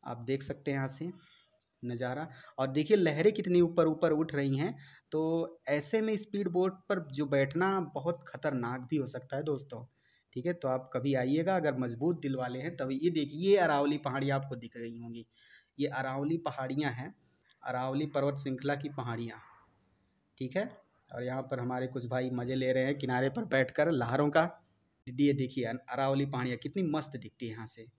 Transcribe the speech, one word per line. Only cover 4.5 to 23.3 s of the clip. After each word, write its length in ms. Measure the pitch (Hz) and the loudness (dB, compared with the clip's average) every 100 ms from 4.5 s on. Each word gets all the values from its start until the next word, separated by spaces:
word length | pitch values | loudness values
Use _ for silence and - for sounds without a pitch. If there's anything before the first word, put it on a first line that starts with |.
| 135 | 2
हैं, 180 | 170 - - - _ | 0 -4 -14 -20 _
तो 500 | 156 160 165 165 - - | -2 0 0 -2 -6 -2
ऐसे 320 | 147 147 220 | -2 0 0
में 140 | 220 208 | 0 -2
स्पीड 300 | 214 202 185 | -2 -4 0
बोट 240 | 175 185 190 _ | 2 2 0 _
पर 100 | 196 151 | -2 -2
जो 140 | 135 147 | -4 2
बैठना 520 | 139 139 160 185 190 156 143 | 2 2 2 2 2 -2 -4
बहुत 280 | 147 170 - | -2 -4 -8
ख़तरनाक 600 | - 156 135 120 127 127 | -4 -2 -2 -2 -4 -2
भी 80 | 156 | -2
हो 100 | 127 | -2
सकता 300 | 123 - 135 | -6 -6 -6
है 60 | |
दोस्तों, 400 | 151 139 139 117 123 _ _ _ _ - | -2 -4 -4 -14 -14 _ _ _ _ -6
ठीक 100 | 143 | -4
है। 80 | |
तो 140 | 175 135 | -2 -2
आप 220 | 127 127 | -2 -2
कभी 200 | 127 135 135 | -2 0 2
आइएगा 400 | 127 147 165 185 | 4 2 2 2
अगर 220 | 151 131 | 2 0
मजबूत 440 | 123 117 151 175 | -2 0 0 0
दिल 140 | 139 131 | -2 -2
वाले 240 | 123 123 | -4 -4
हैं 160 | 151 175 | -6 -4
तभी। 200 | 131 135 | -4 0
ये 140 | 165 | 0
देखिए 280 | 156 143 147 | 0 -2 0
ये 160 | 190 202 | 4 6
अरावली 400 | 170 143 143 147 | 6 4 4 2
पहाड़ी 300 | 143 131 139 | -2 -2 0
आपको 260 | 139 139 123 | 0 -2 -8
दिख 220 | 117 120 | -10 -10
रही 200 | 117 117 | -10 -10
होंगी, 280 | 117 117 113 _ - - _ - | -12 -12 -14 _ -20 -20 _ -4
ये 80 | 139 | -2
अरावली 480 | 131 131 131 143 165 | -2 -2 -2 0 0
पहाड़ियाँ 520 | 156 131 131 135 147 | -2 -4 -4 0 -2
हैं, 220 | 117 147 - _ _ _ - | -2 -8 -12 _ _ _ -14
अरावली 420 | 131 123 131 135 151 | -6 -2 -2 -2 -2
पर्वत 300 | 143 139 139 | 0 0 0
श्रृंखला 380 | 139 131 139 143 | -4 -4 -2 -2
की 140 | 143 | -4
पहाड़ियाँ, 480 | 143 120 113 117 110 - - _ _ _ _ _ _ _ _ | -6 -4 -4 -6 -10 -18 -20 _ _ _ _ _ _ _ _
ठीक 200 | 131 156 | -4 -2
है। 120 | 240 - _ _ _ | -4 -8 _ _ _
और 140 | - | -8
यहाँ 180 | 123 131 | -4 -4
पर 180 | 131 131 | -4 -4
हमारे 280 | 123 127 127 | -2 -2 -4
कुछ 180 | 131 120 | -4 -2
भाई 220 | 127 127 | -2 0
मज़े 240 | 123 120 131 | -2 -2 0
ले 160 | 131 | 2
रहे 120 | 131 131 | 2 2
हैं 120 | 143 | 0
किनारे 320 | 131 127 | 0 2
पर 160 | 135 | 2